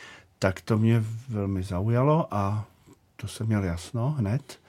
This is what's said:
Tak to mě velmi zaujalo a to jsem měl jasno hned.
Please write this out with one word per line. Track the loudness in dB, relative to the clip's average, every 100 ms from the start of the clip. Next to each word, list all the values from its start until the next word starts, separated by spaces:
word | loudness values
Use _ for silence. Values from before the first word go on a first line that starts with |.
| -20 -20 _ 0
Tak | 0 0
to | 0 2
mě | 4 4 0 -6 -8
velmi | -4 -2 -2
zaujalo | -2 -2 0 2 4 4 2
a | 0 0 -2 -6 _ -20 -20 _ -12
to | -12
jsem | -6 0
měl | 0
jasno | 0 -4 -6 -2 -2
hned. | 0 0 -2 -4 -20